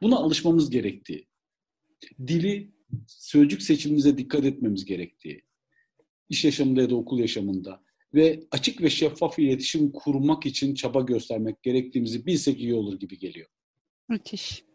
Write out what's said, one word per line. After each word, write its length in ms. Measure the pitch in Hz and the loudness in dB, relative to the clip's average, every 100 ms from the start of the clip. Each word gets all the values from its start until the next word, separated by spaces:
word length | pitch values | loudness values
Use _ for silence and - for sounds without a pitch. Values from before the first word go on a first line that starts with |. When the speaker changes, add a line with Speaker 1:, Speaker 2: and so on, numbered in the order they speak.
Speaker 1:
buna 140 | 214 247 | 2 2
alışmamız 540 | 156 156 170 165 143 | 2 0 4 4 4
gerektiği. 560 | 120 104 - - - - _ _ _ _ _ _ _ - - 127 | 0 -2 -6 -12 -16 -16 _ _ _ _ _ _ _ -20 -16 -2
Dili, 440 | 165 190 202 - _ _ 113 - | 0 0 -4 -8 _ _ -12 -12
sözcük 560 | - - 147 147 190 | -20 2 6 6 4
seçimimize 560 | - 147 147 147 143 135 | 0 0 2 4 4 2
dikkat 260 | 123 147 | 0 0
etmemiz 400 | 135 135 117 95 | 0 0 -2 -2
gerektiği. 580 | 95 90 87 _ 78 71 _ _ _ _ _ _ _ _ _ | -4 -8 -8 _ -18 -18 _ _ _ _ _ _ _ _ _
İş 160 | - | 0
yaşamında 360 | 151 139 135 131 | 0 2 2 2
ya 100 | 123 | 2
da 60 | 120 | 0
okul 220 | 113 123 | -2 -2
yaşamında. 640 | 113 113 101 95 92 95 _ _ _ | -2 -2 -4 -4 -8 -16 _ _ _
Ve 260 | 143 160 156 - | 4 4 2 -4
açık 320 | - - - | -4 -2 0
ve 80 | 160 | 0
şeffaf 480 | - 151 147 160 - | 2 0 0 -2 2
iletişim 540 | 143 131 - 160 147 | 2 2 -2 0 0
kurmak 540 | 139 147 139 143 156 143 | 0 -2 0 2 0 -2
için 280 | 131 139 | -4 -4
çaba 260 | 139 123 135 | -2 -2 0
göstermek 640 | 123 117 - 113 110 104 | 0 -2 -2 -4 -4 -4
gerektiğimizi 640 | 131 127 127 131 117 117 135 | -2 0 0 -2 -2 -4 -2
bilsek 340 | 160 - 120 | 0 0 -2
iyi 140 | 120 | -2
olur 260 | 117 101 95 | -2 -2 -6
gibi 180 | 95 95 | -12 -12
geliyor. 300 | 92 - - _ _ _ _ _ - | -14 -14 -20 _ _ _ _ _ -8
Speaker 2:
Müthiş. 560 | 226 - 202 - - - | -8 -6 -12 -10 -14 -18